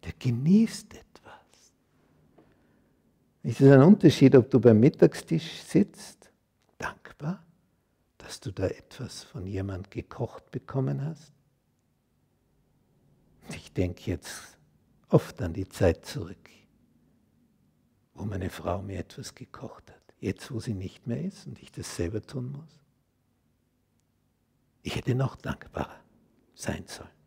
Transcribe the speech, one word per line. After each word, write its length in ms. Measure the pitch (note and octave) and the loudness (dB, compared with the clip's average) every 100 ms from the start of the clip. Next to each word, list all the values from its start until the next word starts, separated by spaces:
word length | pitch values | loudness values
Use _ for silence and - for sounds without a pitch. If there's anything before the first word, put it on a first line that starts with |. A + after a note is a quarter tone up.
der 100 | - - | -16 -8
genießt 760 | C3 A#2 C#3+ G3+ A3+ - - | -4 -2 2 4 4 -2 -18
etwas. 760 | - - - - - _ _ _ _ _ _ _ _ _ _ _ _ _ _ _ _ _ _ _ _ | -20 -20 -20 -20 -20 _ _ _ _ _ _ _ _ _ _ _ _ _ _ _ _ _ _ _ _
Es 160 | - A#2 | -10 6
ist 100 | C#3 | 8
ein 120 | C#3 | 10
Unterschied, 520 | C#3+ G#3 F3 - C3+ | 10 8 6 8 8
ob 160 | C3 A2+ | 8 6
du 80 | C3 | 6
beim 220 | A#2+ G#2+ | 6 8
Mittagstisch 840 | B2 - E3 - - D#3+ - - | 6 6 2 2 -6 -6 -6 -16
sitzt, 680 | - D#3+ G3+ - - - - _ _ _ _ _ | -2 0 0 -4 -20 -20 -20 _ _ _ _ _
dankbar, 720 | - - - - D3 G3 - _ _ _ _ _ _ _ | -14 -14 -20 -14 -10 -10 -14 _ _ _ _ _ _ _
dass 220 | - - | -20 -14
du 100 | - | -14
da 160 | G2 F#2+ | -4 -6
etwas 560 | - - - A#2+ - | -6 -16 -16 -14 -14
von 240 | - - F#2+ | -18 -14 -10
jemand 460 | G2 G2 F#2+ F#2+ | -8 -6 -8 -10
gekocht 580 | - - - A#2 - _ | -14 -14 -10 -10 -10 _
bekommen 540 | - - C3+ C3+ C#3 | -16 -8 -6 -4 -6
hast. 280 | C#3 E3 - _ _ _ _ _ _ _ _ _ _ _ _ _ _ _ _ _ _ _ _ _ - | -8 -12 -20 _ _ _ _ _ _ _ _ _ _ _ _ _ _ _ _ _ _ _ _ _ -18
Ich 220 | - - | -18 -12
denke 380 | - F#2 F2 - | -4 -4 -6 -8
jetzt 480 | F2 - - - - _ _ _ _ _ | -8 -10 -18 -20 -20 _ _ _ _ _
oft 320 | F3 - - | 2 2 -10
an 120 | F#2 | -10
die 160 | E2 F#2+ | -8 -10
Zeit 360 | - F#2+ D#2+ | 0 0 0
zurück, 460 | - - F2 F#2+ - - _ _ _ _ _ _ _ _ _ _ _ _ _ _ _ | -6 -12 -12 -14 -20 -20 _ _ _ _ _ _ _ _ _ _ _ _ _ _ _
wo 100 | - | -12
meine 260 | G#2 F#2+ F2+ | -10 -8 -8
Frau 320 | - F2 F2+ | -8 -6 -6
mir 160 | G2 F#2 | -8 -12
etwas 380 | - - - - | -12 -14 -18 -18
gekocht 520 | - - - - - | -20 -18 -18 -20 -20
hat. 140 | - _ _ | -20 _ _
Jetzt, 320 | G#2 - - | -8 -8 -10
wo 80 | A#2 | -12
sie 160 | G#2+ | -8
nicht 320 | G2+ F#2+ - - | -8 -10 -14 -10
mehr 160 | A#2 | -8
ist 240 | F3+ - - | -8 -12 -18
und 160 | A2+ | -20
ich 80 | - | -20
das 240 | - F2 | -16 -16
selber 280 | - E2+ G#2+ | -8 -6 -8
tun 280 | - C3 B2+ | -10 -12 -12
muss. 300 | C#3+ D#3+ _ _ _ _ _ _ _ _ _ _ _ _ _ _ _ _ _ _ _ _ _ | -14 -18 _ _ _ _ _ _ _ _ _ _ _ _ _ _ _ _ _ _ _ _ _
Ich 140 | - - | -10 -8
hätte 180 | - | -4
noch 220 | B2 C3+ - | -4 -4 -8
dankbarer 640 | - - - - - - _ _ _ _ _ | -12 -12 -10 -10 -10 -12 _ _ _ _ _
sein 340 | _ - - - | _ -10 -10 -12
sollen. 320 | - - _ | -18 -20 _